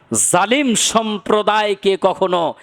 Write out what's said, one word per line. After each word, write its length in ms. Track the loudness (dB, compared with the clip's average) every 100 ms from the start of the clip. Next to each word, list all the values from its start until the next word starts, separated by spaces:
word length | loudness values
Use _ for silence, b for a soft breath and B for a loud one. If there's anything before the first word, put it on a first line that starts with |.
| _ -2 0
জালিম 440 | 0 2 0 0
সম্প্রদায়কে 1200 | 0 0 0 -2 -4 0 0 2 0 0 -2 0 0
কখনো 540 | 0 0 0 0 -2 -6